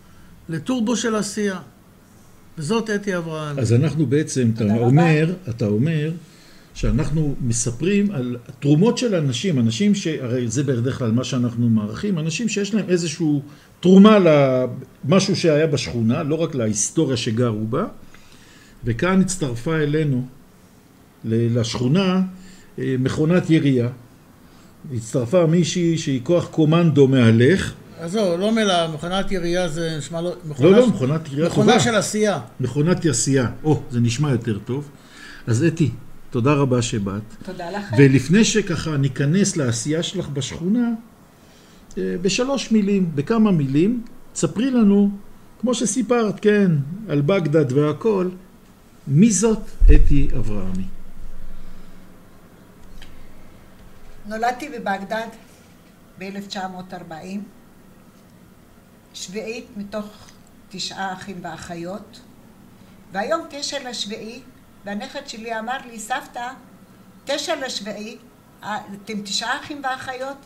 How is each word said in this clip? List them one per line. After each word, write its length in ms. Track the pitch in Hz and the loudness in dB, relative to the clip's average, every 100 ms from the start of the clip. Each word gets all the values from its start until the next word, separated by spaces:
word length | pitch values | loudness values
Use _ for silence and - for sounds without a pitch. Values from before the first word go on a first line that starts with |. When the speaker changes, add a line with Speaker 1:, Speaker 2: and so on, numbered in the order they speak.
| - - - - - | -20 -20 -20 -20 -10
Speaker 1:
לטורבו 480 | 160 160 254 220 240 | -8 -4 -2 -2 -2
של 180 | 240 | -2
עשייה. 460 | 214 202 - 202 185 - - - - - - - - - - | -2 -4 -4 -4 -6 -12 -20 -20 -20 -20 -20 -20 -20 -20 -10
וזאת 320 | 147 226 220 | -4 -2 -2
אתי 260 | 202 202 180 | -4 -4 -6
אברהם. 420 | 165 156 151 143 | -6 -8 -8 -2
Speaker 2:
אז 140 | 117 | 2
אנחנו 340 | 117 156 147 131 | 4 2 0 0
בעצם, 440 | 143 156 131 117 | 0 0 0 0
אתה 40 | 113 | 2
Speaker 3:
תודה 160 | 107 | 2
רבה. 120 | 110 120 | 2 4
Speaker 2:
אומר, 480 | 139 170 151 160 180 - | 6 6 4 2 -2 -8
אתה 180 | 113 107 | -4 0
אומר 440 | 104 147 156 151 170 - - - - - - | 0 0 0 -4 -6 -12 -20 -20 -20 -20 -4
שאנחנו 560 | 113 113 156 156 151 117 | -2 0 0 0 0 -2
מספרים 680 | 123 113 123 113 165 202 202 | -2 -2 -4 -4 0 0 0
על 260 | 143 123 123 - - | -2 -6 -8 -12 -4
תרומות 380 | 143 151 220 233 | 2 4 4 2
של 160 | 247 | 0
אנשים, 440 | 185 143 120 196 139 | 0 0 -2 -2 2
אנשים 360 | 113 113 208 | 0 2 2
ש-, 120 | 202 175 | 2 0
הרי 420 | 147 127 127 120 | -6 -4 -4 -2
זה 140 | 127 | -2
בדרך 360 | 143 123 120 - | -2 0 -2 -2
כלל 140 | 117 | 0
מה 120 | 113 | 0
שאנחנו 440 | 127 127 120 113 120 | 0 -2 -2 0 2
מארחים, 500 | 110 104 107 208 175 | 2 0 -6 -4 -2
אנשים 300 | 160 160 226 | -4 -4 -4
שיש 260 | - 202 | -4 -2
להם 100 | 214 175 | -2 0
איזשהו 540 | 180 170 147 160 147 139 - - _ | -2 -2 -4 -2 -2 -4 -16 -20 _
תרומה 380 | 175 190 208 214 | 8 10 10 10
למשהו 1160 | 175 151 135 127 127 - - - 131 185 190 175 | 6 6 4 2 0 -4 -14 -8 0 2 2 0
שהיה 300 | 175 147 160 | 2 2 2
בשכונה, 560 | 139 - 120 113 139 | 0 -4 -2 0 0
לא 120 | 151 | -2
רק 200 | 156 160 | -2 -2
להיסטוריה 640 | 143 110 104 - - 151 123 | -2 -2 -2 -2 0 0 0
שגרו 500 | 123 113 123 107 110 | -2 -2 -2 -2 -4
בה, 180 | 135 220 - - - - - - - - - | -4 -6 -8 -20 -20 -20 -20 -20 -20 -20 -10
וכאן 360 | 120 110 175 190 | -6 -2 2 4
הצטרפה 560 | 185 - 143 117 165 160 | 2 0 -4 -4 -2 -2
אלינו, 480 | 147 151 151 123 123 - - _ - _ _ _ _ _ | 0 0 0 -2 -4 -12 -20 _ -20 _ _ _ _ _
ל-, 340 | 120 113 117 117 | -4 0 0 0
לשכונה, 640 | 113 - 131 170 190 185 185 - - - - - | -2 -2 0 2 2 2 -2 -6 -20 -20 -18 -10
אה, 160 | 131 131 | -4 -2
מכונת 520 | 131 - 156 180 147 | -2 0 2 2 4
ירייה. 380 | 160 139 127 120 - - - - - - - - - 160 | 2 4 2 0 -4 -16 -20 -20 -20 -20 -20 -20 -20 -12
הצטרפה 520 | 123 - 147 120 180 160 | -10 -6 -4 0 2 4
מישהי 520 | 175 170 185 170 160 | 2 2 0 0 0
שהיא 220 | 156 135 | -2 -4
כוח 240 | 120 175 - | 0 0 0
קומנדו 640 | - 151 165 170 143 135 | 0 2 4 4 6 6
מהלך. 640 | 135 117 113 123 190 - - - - | 6 6 6 6 4 0 -10 -16 -14
Speaker 1:
אז 120 | 170 | -6
זהו, 240 | 202 196 170 | -2 0 0
לא 160 | 202 | 0
מילה, 360 | 226 208 175 165 | 0 2 2 0
מכונת 380 | 156 170 190 190 | -4 -6 -4 -2
ירייה 360 | 190 170 180 180 | -2 -2 -2 -2
זה 260 | 160 165 160 | -4 -6 -6
נשמע 220 | 139 165 | -8 -6
לא, 140 | 175 - 160 | -6 -8 -10
מכונה 220 | 139 151 | 2 6
Speaker 2:
לא, 60 | 208 | 6
לא, 100 | 247 | 6
Speaker 1:
ש-, 20 | |
Speaker 2:
מכונת 400 | - 131 156 156 | 2 0 -2 -4
ירייה 160 | 139 165 | -2 -2
Speaker 1:
מכונה 240 | 190 208 | 2 4
Speaker 2:
טובה. 80 | 247 | 4
Speaker 1:
של 140 | 240 | 4
עשייה. 460 | 220 - 214 214 160 - - | 0 0 -2 -2 -2 -6 -6
Speaker 2:
מכונת 460 | 123 143 156 180 165 | -4 0 0 2 0
עשייה. 420 | 131 - 135 120 - | 0 0 0 0 -2
או, 180 | 156 147 - | -2 -2 -2
זה 100 | 120 | -2
נשמע 300 | 120 117 147 | 0 0 0
יותר 280 | 123 - 101 | 0 -2 -6
טוב. 300 | 104 127 147 - - - - - - | -6 -8 -8 -16 -20 -20 -20 -12 -4
אז 180 | 113 | 0
אתי, 260 | 165 165 143 - - - - | 0 0 -2 -2 -12 -16 -8
תודה 220 | 123 120 | -2 2
רבה 280 | 147 139 123 | 2 2 0
שבאת. 400 | 113 117 98 101 104 - | 0 -4 -4 -6 -10 -16
Speaker 3:
תודה 280 | - - - | -16 -14 -10
לכם. 260 | 202 202 110 | -10 -2 4
Speaker 2:
ולפני 460 | 139 135 - 196 | 6 4 2 2
שככה 520 | 226 214 185 160 160 147 | 4 2 -2 -4 -4 -2
ניכנס 600 | 135 - 143 185 196 170 | -2 -2 0 2 0 0
לעשייה 460 | 127 113 147 156 | -2 -2 -4 -4
שלך 260 | 170 185 151 | -4 -6 -6
בשכונה, 600 | 139 131 - 170 240 233 226 - - - - - - - - - - | -6 -8 -6 -2 0 0 -4 -10 -20 -20 -20 -20 -20 -20 -20 -16 -8
אה, 180 | 185 185 | -6 -2
בשלוש 500 | 185 214 254 277 - | -2 -2 -2 -2 0
מילים, 380 | 220 196 202 180 | 0 2 2 0
בכמה 360 | 143 135 226 214 | -2 -2 2 4
מילים, 540 | 175 135 139 190 247 - - - | 2 2 2 2 0 -6 -16 -18
תספרי 380 | - 160 156 269 | -4 -4 0 0
לנו, 400 | 247 208 202 202 202 - - - - | 4 4 6 4 0 -12 -20 -20 -6
כמו 140 | 240 | -2
שסיפרת, 680 | 240 240 262 220 240 214 202 | -2 -2 -2 0 0 0 0
כן, 320 | 208 208 196 151 135 185 214 | 2 4 4 2 -2 -8 -4
על 120 | 147 | 0
בגדד 520 | 143 196 156 156 135 | 2 2 2 2 2
והכל, 560 | 127 151 147 226 98 90 185 - - - - - - - | 2 0 0 0 0 -2 -6 -16 -20 -20 -20 -20 -14 0
מי 240 | 139 226 | 4 6
זאת 300 | 180 226 214 - - - | 4 2 0 -4 6 10
אתי 340 | - - 143 135 - | 12 12 8 8 6
אברהמי? 480 | 104 104 92 92 95 - - - - - - - - - - - - - - - - - - - - - - - - - - - - - - - - - 202 | 4 2 0 -2 -4 -8 -10 -10 -8 -6 -6 -6 -8 -10 -14 -18 -20 -20 -20 -20 -20 -20 -20 -20 -20 -18 -16 -16 -18 -18 -20 -20 -20 -20 -20 -20 -20 -18 -12
Speaker 3:
נולדתי 420 | 220 233 247 294 | -6 -4 -4 -8
בבגדד 600 | 240 196 190 196 220 226 - - - - - - - - - | -8 -6 -6 -6 -8 -8 -12 -20 -20 -20 -20 -20 -20 -20 -16
באלף 280 | 190 202 202 | -14 -12 -12
תשע 220 | 208 190 | -10 -10
מאות 260 | 185 185 | -12 -14
ארבעים, 500 | 180 165 160 185 202 196 - - - - - - - - - - - - - - - - | -16 -16 -16 -12 -12 -12 -18 -20 -20 -20 -20 -20 -20 -20 -20 -20 -20 -20 -20 -20 -20 -20
שביעית 520 | - - 196 214 247 - 208 | -18 -14 -12 -10 -12 -14 -14
מתוך 540 | 202 214 208 - - - - - - | -12 -10 -12 -14 -20 -20 -20 -20 -18
תשעה 420 | 185 - - 190 | -12 -12 -8 -8
אחים 240 | 185 - 180 | -8 -12 -14
ואחיות, 800 | 175 165 - 170 170 202 202 - - - - - - - - - - | -14 -14 -14 -12 -12 -12 -16 -20 -20 -20 -20 -20 -20 -20 -20 -20 -12
והיום 280 | 190 233 330 330 | -8 -4 -4 -6
תשע 400 | 285 285 285 247 | -12 -10 -10 -10
לשביעי, 500 | 240 208 214 214 254 262 - - - | -10 -10 -10 -14 -16 -20 -20 -20 -20
והנכד 440 | 196 202 269 294 277 | -12 -10 -10 -12 -14
שלי 300 | 226 226 226 | -14 -10 -8
אמר 180 | 220 269 254 | -6 -8 -10
לי, 80 | 233 | -14
"סבתא, 500 | - 262 294 254 240 262 - - - - - - | -8 -8 -8 -12 -12 -12 -20 -20 -20 -20 -20 -16
תשע 280 | - 285 285 302 254 | -8 -6 -4 -6 -6
לשביעי, 500 | - 202 208 214 240 - - _ - | -10 -10 -12 -12 -16 -20 -20 _ -18
אה, 160 | - 208 - 196 | -10 -10 -10 -16
אתם 180 | - 214 | -10 -10
תשעה 380 | 208 - 226 277 | -6 -6 -4 -6
אחים 200 | 285 285 | -8 -10
ואחיות, 520 | 269 262 262 254 262 277 | -8 -8 -8 -10 -10 -12